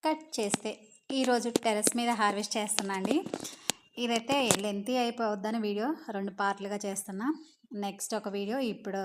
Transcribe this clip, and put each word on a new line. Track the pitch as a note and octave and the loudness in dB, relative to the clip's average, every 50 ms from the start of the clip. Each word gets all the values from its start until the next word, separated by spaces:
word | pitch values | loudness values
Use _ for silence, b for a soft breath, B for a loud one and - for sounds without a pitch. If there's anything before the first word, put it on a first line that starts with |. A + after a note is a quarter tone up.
| - | 2
కట్ | D#4 D#4 - - - - - | 2 0 0 -2 -8 -2 -2
చేస్తే | A3 G3+ G3+ - - A3 - - - - - - _ _ | 2 2 0 0 -2 -8 -8 -8 -14 -20 -20 -20 _ _
ఈరోజు | C4+ C4+ C4 B3 B3 A#3+ A3 A#3 | 0 2 4 4 4 4 2 0
టెర్రస్ | A#3 - - A#3 G#3+ G#3 G#3 - - | 0 2 2 4 2 4 2 2 2
మీద | A#3 A#3+ A#3 | 2 2 2
హార్వెస్ట్ | A#3+ G#3 G#3+ G#3 G3+ G3+ G#3 - - | 2 4 4 2 4 2 -2 -2 0
చేస్తున్నా | A#3 G#3 G#3+ - - G3+ G3 G3 | -2 0 0 0 0 0 0 -2
అండి. | F#3+ F#3+ G3+ B3+ D#4 - - B B B B B B B B B B B B B | 0 2 2 2 2 2 0 B B B B B B B B B B B B B
ఇదైతే | - A#3+ A#3+ A#3 A#3 A#3 A#3+ C#4 C#4 C4 A3+ G3+ | -4 0 0 0 0 2 2 2 2 4 4 4
లెంతీ | F#3+ G3+ G#3 G3+ G3+ G3+ B3+ B3+ | 4 2 -2 -2 -2 -2 0 2
అయిపోవద్దని | B3+ B3 A#3 A#3 A#3 A#3 G#3+ G#3 G3 F#3+ G#3+ A3 A3+ | 2 2 0 0 0 0 0 0 0 -2 -2 -2 0
వీడియో | G#3+ G#3 G3+ G#3 G#3+ C#4 E4 E4 - - | 0 0 0 0 0 0 -2 -4 -6 -6
రెండు | A3 G3 G3 G3 | -4 -4 -4 -4
పార్ట్లుగా | F#3+ G3+ G3+ G3 G3 G3 G3 G3 G#3 G3+ G3+ | -2 0 0 0 0 0 -4 -4 -4 -2 -2
చేస్తున్నా. | G3+ F#3+ F#3+ - - F#3+ F#3+ A3 C4+ D#4+ B B B B B B _ - | -4 -4 -4 -6 -6 -6 -2 0 0 0 B B B B B B _ -6
నెక్స్ట్ | G3+ G3+ G3 F#3+ G3+ - - A3+ | -4 -4 -4 -4 -6 -6 -4 -4
ఒక | G#3+ G#3 | -2 -2
వీడియో, | G#3 G3 G3+ G3+ G3+ A3+ C#4 | -2 -4 -2 -2 -2 -2 0
ఇప్పుడు | C4+ A3+ G3 - - G3+ F#3+ G3 | 0 -2 -2 -4 -6 -4 -4 -2